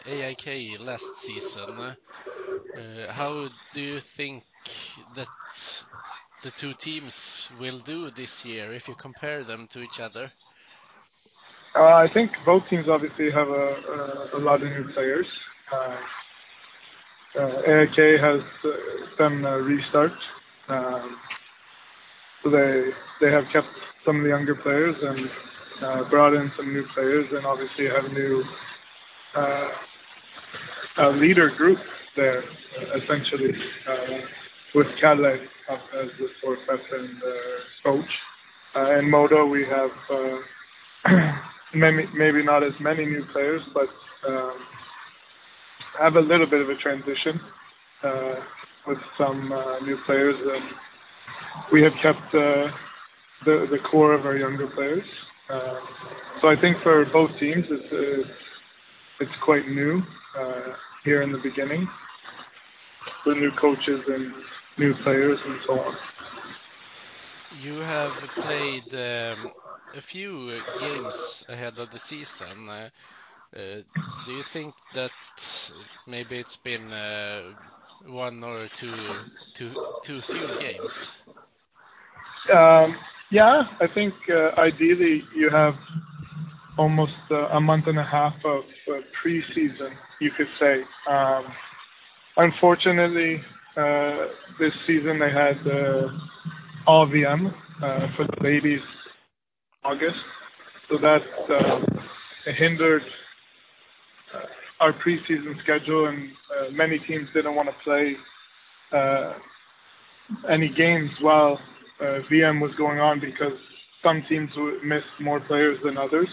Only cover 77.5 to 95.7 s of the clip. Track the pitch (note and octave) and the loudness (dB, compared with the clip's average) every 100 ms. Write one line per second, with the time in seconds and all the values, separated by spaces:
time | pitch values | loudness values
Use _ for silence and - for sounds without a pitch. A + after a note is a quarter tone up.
77.5 | G#2 - - _ _ C3 B2+ B2 A#2+ A#2+ | -18 -20 -20 _ _ -16 -10 -10 -10 -12
78.5 | A#2 A2 - B2 A2+ G#2+ G2+ - - - | -12 -12 -14 -14 -12 -12 -12 -16 -20 -20
79.5 | - A#2+ C3 - - - C3+ - - - | -16 -12 -10 -12 -12 -14 -14 -10 -10 -8
80.5 | - C#3 - - - - - _ - _ | -8 -10 -10 -10 -12 -14 -18 _ -20 _
81.5 | _ _ _ _ - - - - - - | _ _ _ _ -20 -20 -20 -20 -6 6
82.5 | F3 D#3+ D#3+ D#3+ E3 - - - G3+ A3 | 10 10 10 8 2 -14 -20 0 6 8
83.5 | D4 A#3 - G#3 G#3 G#3 - - E3+ D#3+ | 8 4 -2 -2 0 -2 -4 0 2 4
84.5 | - E3 D#3 E3 F3+ E3+ D#3 D3+ D#3+ D3+ | 4 2 4 4 4 4 2 -2 0 4
85.5 | D3+ D3+ C#3 - - - - - - - | 6 4 2 -8 -12 -12 -14 -16 -14 -14
86.5 | - - - D#3 D#3 D3+ - - D3+ D3 | -16 -8 0 2 4 0 -2 -4 -2 0
87.5 | D3+ D#3 D#3 D#3+ D#3 C#3+ D3 D3 D3+ D#3 | 2 4 4 2 0 0 0 0 -2 -4
88.5 | C#3 - - - C#3 C3 - E3+ E3+ - | -4 -6 -12 -8 -8 -10 -8 -4 -4 -4
89.5 | E3 D3 B2+ C3+ C3+ - - D3 - C#3+ | -2 -2 -2 -12 -14 -20 -4 -4 -2 -4
90.5 | - C#3+ C3+ C3 - D3 C#3 C3+ C3 C3 | 2 2 4 -2 -8 0 2 2 0 -4
91.5 | B2+ - - - _ - _ _ - E3+ | -14 -18 -20 -20 _ -20 _ _ 4 4
92.5 | - F3+ F3 F#3 F3 F3 E3+ E3 D#3 - | 6 4 6 4 4 2 2 0 -2 -8
93.5 | - - D#3 D3 D3 D3 D3 D#3+ - - | -20 -12 -2 0 0 0 -2 -6 -10 -16
94.5 | - D#3 - - D#3+ D3+ D#3 D3 C#3+ C#3+ | -2 -2 0 0 0 0 0 2 4 2
95.5 | C#3+ D#3 | 2 0